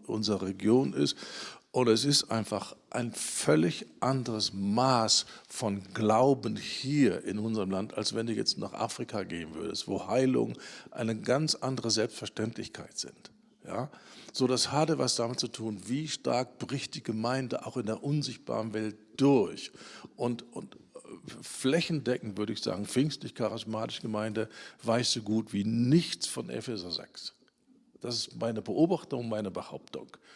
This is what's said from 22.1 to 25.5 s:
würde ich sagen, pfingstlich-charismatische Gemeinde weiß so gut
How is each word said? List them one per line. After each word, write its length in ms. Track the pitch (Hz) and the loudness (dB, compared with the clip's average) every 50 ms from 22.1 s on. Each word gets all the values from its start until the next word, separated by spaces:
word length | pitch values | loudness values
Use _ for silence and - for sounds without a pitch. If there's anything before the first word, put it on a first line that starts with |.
| 123 - - 110 98 101 | -2 -2 -2 -6 -4 -2
würde 160 | 107 104 110 | -2 -2 -4
ich 80 | - | -4
sagen, 240 | - 113 95 92 104 | -2 -2 -2 -2 -4
pfingstlich-charismatische 1160 | - - 120 139 156 143 - - 123 - - 123 107 104 113 - 110 110 110 113 113 - - | 0 2 2 2 2 0 -4 -10 -10 -4 -2 -2 -2 -2 -4 -6 -6 -4 -4 -4 -6 -6 -6
Gemeinde 460 | - 117 107 107 107 110 104 113 104 110 - - - - - - - | -6 -4 -2 -2 -2 -2 -2 -2 -4 -4 -6 -14 -18 -18 -18 -4 0
weiß 280 | 113 113 120 123 - | 2 2 2 2 2
so 100 | - 123 107 | 0 -2 0
gut 280 | 101 107 110 107 - | 0 0 0 0 0